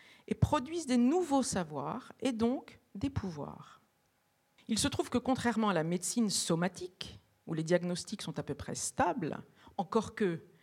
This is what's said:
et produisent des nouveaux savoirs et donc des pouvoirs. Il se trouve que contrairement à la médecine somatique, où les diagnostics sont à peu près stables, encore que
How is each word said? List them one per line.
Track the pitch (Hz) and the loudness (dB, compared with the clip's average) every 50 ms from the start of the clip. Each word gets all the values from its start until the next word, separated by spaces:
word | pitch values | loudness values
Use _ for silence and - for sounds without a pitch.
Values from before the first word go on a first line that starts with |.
| - - - - _ | -20 -20 -20 -20 _
et | - 220 | -6 0
produisent | - - - 294 302 247 311 330 339 320 | 2 4 4 4 2 0 -2 -4 -4 0
des | 254 254 | 2 4
nouveaux | 240 240 254 320 370 349 285 277 269 | 6 6 6 6 4 4 4 2 2
savoirs | 240 - - 196 170 151 151 139 139 156 196 254 - - - - | 2 2 0 -2 -2 -2 -6 -6 -6 -4 -6 -6 -8 -12 -8 -2
et | - 269 | -2 0
donc | 233 214 233 233 262 330 - - - - _ _ - | 2 2 2 2 2 0 -4 -12 -20 -20 _ _ -8
des | 196 285 277 | -6 -6 -4
pouvoirs. | 277 - - 185 160 143 - 76 - - - - - - _ _ _ _ _ _ _ _ _ _ _ _ _ _ _ _ _ - | -4 -4 -6 -6 -6 -8 -10 -10 -12 -14 -18 -20 -20 -20 _ _ _ _ _ _ _ _ _ _ _ _ _ _ _ _ _ -4
Il | 220 196 | 0 0
se | - 277 | 0 0
trouve | - - - - | 0 -2 -2 0
que | - 196 | -2 0
contrairement | - 254 262 - - 240 214 220 233 208 | 0 0 0 2 2 0 2 2 2 2
à | 185 | 2
la | 160 156 | 2 2
médecine | 165 175 175 - - - 240 226 196 | 0 -2 -2 -2 -2 0 0 0 2
somatique, | - - - - 170 165 175 190 - - - - - _ - - - - _ _ _ _ _ | 0 0 2 2 2 2 2 0 -2 -6 -12 -12 -12 _ -14 -14 -14 -18 _ _ _ _ _
où | - 165 | -6 -4
les | 160 160 | -4 2
diagnostics | 160 175 175 175 175 175 - - - 214 - | 4 4 4 4 0 -4 -4 -6 -8 -10 -8
sont | - 160 - - | -8 -6 -6 -6
à | |
peu | - - 139 | -6 -6 -8
près | - - - - | -8 -8 -8 -6
stables, | - - - - - 269 349 - 254 165 - - - - - _ _ - - - | -6 -6 -4 0 2 2 2 2 0 -2 -4 -4 -6 -10 -16 _ _ -20 -10 -8
encore | - 180 - - 220 - - - | -8 -6 0 0 0 0 0 -2
que | - 214 175 165 - - - - _ | -2 0 0 0 -4 -8 -16 -20 _